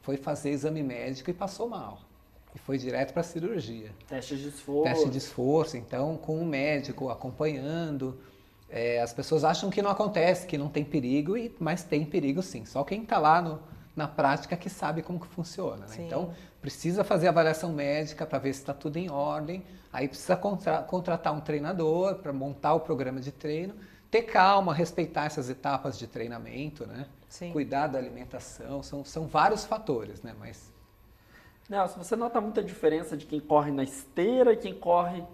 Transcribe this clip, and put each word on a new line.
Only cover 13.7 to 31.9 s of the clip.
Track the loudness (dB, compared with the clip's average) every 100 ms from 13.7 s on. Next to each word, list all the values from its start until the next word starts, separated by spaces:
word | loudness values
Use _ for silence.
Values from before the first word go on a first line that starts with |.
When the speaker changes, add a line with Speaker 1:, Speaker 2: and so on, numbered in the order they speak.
| -18 -12 -6
Speaker 1:
na | -4
prática | 2 4 4 0 -6
que | -6
sabe | -6 -4 -4
como | -4 -8
que | -8
funciona, | -8 -8 -4 -6 -6 -12
né? | -12
Speaker 3:
Sim. | -6
Speaker 1:
Então, | -4 -4 -8 -18 -12
precisa | -12 -4 -2 2
fazer | 4 6 6
avaliação | 6 6 4 -2
médica | -2 0 0 0 -6 -2
pra | -2
ver | 0
se | -4 -6
tá |
tudo | -6 -4 -4
em | -4
ordem. | -2 -2 -2 -4 -8 -10 -20 -10
Aí | -4 -4
precisa | -4 0 2
contra-, | 2 0 0 0
contratar | 0 -2 0 0 0
um | -2
treinador | -2 -2 -2 0 2 4 2 0
pra | -4
montar | -4 -4 -2 4
o | 4
programa | 4 -2 -2 -4
de | -8
treino. | -8 -4 -4 -4 -10 -18 -20 0
Ter | 0
calma, | 4 6 8 8 4
respeitar | 2 0 0 -2 0 -2
essas | -4 -6
etapas | -4 -2 -2 -2 -6
de | -10
treinamento, | -8 -8 -8 -10 -8 -8 -8 -12
né? | -10 -12 -16 -20
Speaker 3:
Sim. | -12 -6
Speaker 1:
cuidar | -2 0 0 0
da | -2
alimentação, | -4 -10 -12 -12 -14 -14 -10 -8
são, | -8 -10
são | -8 -6 0
vários | 6 6 4 -2
fatores, | -4 0 -2 -2 -12
né? | -14 -14
Mas | -14 -16 -20 -20 -20 _ -20 -20 _ -20 -20 _ -6
Speaker 2:
Nelson, | 0 0